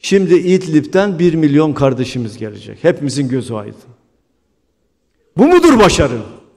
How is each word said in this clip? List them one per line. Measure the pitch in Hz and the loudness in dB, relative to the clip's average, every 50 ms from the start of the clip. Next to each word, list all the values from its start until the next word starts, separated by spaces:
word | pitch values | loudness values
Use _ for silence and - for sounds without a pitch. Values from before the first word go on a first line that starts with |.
Şimdi | - - 190 196 190 170 175 | -4 0 0 0 2 4 2
İdlib'den | 175 170 180 185 160 - 160 156 151 135 - - 185 196 208 190 160 | 2 2 2 0 0 0 0 -2 -2 -2 0 -2 -2 0 0 -2 0
bir | 175 180 160 | 0 0 0
milyon | 165 160 151 139 147 156 156 143 | 2 0 2 2 2 0 0 -2
kardeşimiz | 123 139 135 131 117 127 123 - 127 120 110 104 104 | 0 -2 -2 0 -2 -6 -6 -6 -8 -8 -10 -10 -12
gelecek. | 110 107 104 104 - 113 107 - - | -14 -14 -14 -16 -18 -20 -20 -2 -2
Hepimizin | 165 175 170 147 139 120 139 143 127 | -2 -2 0 -4 -8 -6 -4 -4 -4
gözü | 123 131 117 - 117 | -4 -6 -6 -6 -10
aydın. | 107 104 107 110 - - _ 123 _ _ _ _ _ _ _ _ _ _ _ _ _ _ _ _ _ _ _ _ _ _ _ _ _ _ _ _ | -10 -10 -12 -18 -20 -20 _ -20 _ _ _ _ _ _ _ _ _ _ _ _ _ _ _ _ _ _ _ _ _ _ _ _ _ _ _ _
Bu | - 220 | 0 2
mudur | 302 359 359 339 349 285 226 | 4 4 4 6 6 4 6
başarı? | 214 180 - - 160 135 123 117 104 - - - _ _ _ | 4 4 4 2 -2 -2 -2 -6 -10 -12 -18 -20 _ _ _